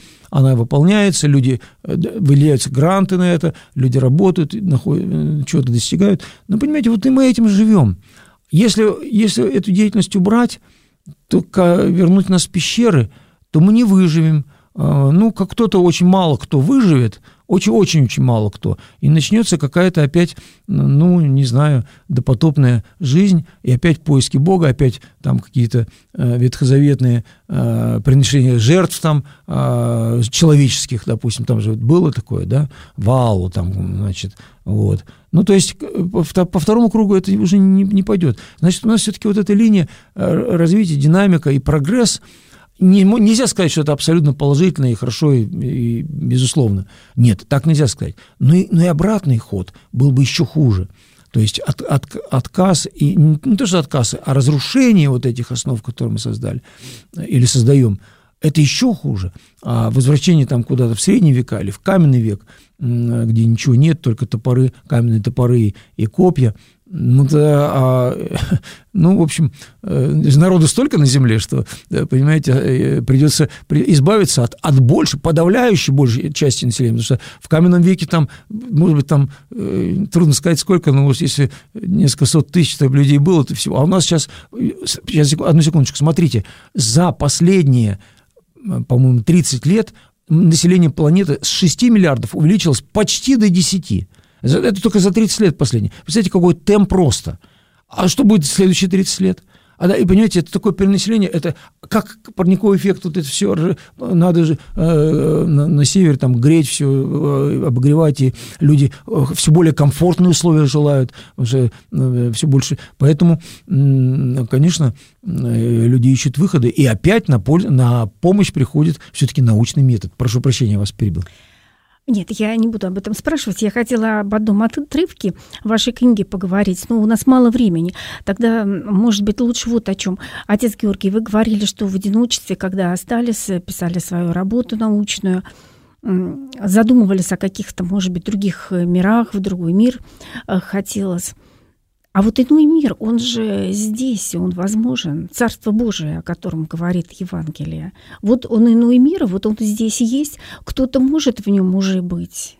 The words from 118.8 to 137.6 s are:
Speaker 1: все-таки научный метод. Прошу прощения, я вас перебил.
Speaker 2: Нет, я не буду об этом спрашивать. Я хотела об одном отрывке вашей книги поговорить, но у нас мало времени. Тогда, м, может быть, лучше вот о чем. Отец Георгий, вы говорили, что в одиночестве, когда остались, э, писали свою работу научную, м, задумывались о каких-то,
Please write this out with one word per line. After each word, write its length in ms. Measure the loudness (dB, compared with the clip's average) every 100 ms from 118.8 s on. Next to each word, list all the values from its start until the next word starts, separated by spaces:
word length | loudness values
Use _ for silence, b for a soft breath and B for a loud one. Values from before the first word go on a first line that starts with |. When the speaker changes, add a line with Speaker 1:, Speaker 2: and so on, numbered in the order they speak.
| -2 -2 B
Speaker 1:
все-таки 300 | -4 -4 0
научный 400 | 2 2 0 0
метод. 300 | 0 0 -4 -6
Прошу 240 | -4 -2
прощения, 320 | -2 0 0
я 60 | -2
вас 140 | -4
перебил. 320 | -4 -4 -4 -8 b b b b b b b -4
Speaker 2:
Нет, 200 | -4 -4
я 220 | -6 -4 -2
не 120 | -2
буду 180 | -4 -6
об 120 | -6
этом 160 | -8
спрашивать. 480 | -8 -6 -6 -6 -4
Я 80 | -4
хотела 500 | -4 -4 -2 -2 -4
об 140 | -4
одном 280 | -4 0 0
отрывке 680 | 0 -4 -6 -4 -4 -4 -8 -8 B B
вашей 300 | -4 -2 -2
книги 280 | 0 2 2
поговорить, 640 | -2 -6 -4 -2 -2 -4 -4
но 100 | -2
у 60 | 0
нас 200 | 0 2
мало 220 | 4 4
времени. 440 | 2 0 0 -4 -8 B B -8
Тогда, 340 | -2 -2 -2
м, 240 | -2 -6 -2
может 300 | 0 2 0
быть, 180 | -2 -2
лучше 300 | -2 -4 -4
вот 180 | -4 -4
о 60 |
чем. 240 | -6 -6 -8 B B B
Отец 280 | -2 -2 -4
Георгий, 320 | -4 -4 -4
вы 140 | -4
говорили, 420 | -2 -2 0 -2
что 220 | -4 -4 -6
в 80 |
одиночестве, 640 | -4 -2 0 -2 -4 -8 -8
когда 360 | -6 -4 -4
остались, 560 | -4 -4 -4 -2 -4 -6
э, 100 | -8
писали 420 | -8 -8 -6 -6
свою 340 | -6 -4 -4
работу 420 | -4 -2 -4 -4 -4
научную, 680 | -2 -2 -2 -4 -4 -4 -6 B B B B B
м, 460 | -4 -4 -4 -8 -14 -10
задумывались 680 | -2 2 4 4 2 0 -4
о 60 | -6
каких-то, 460 | -6 -8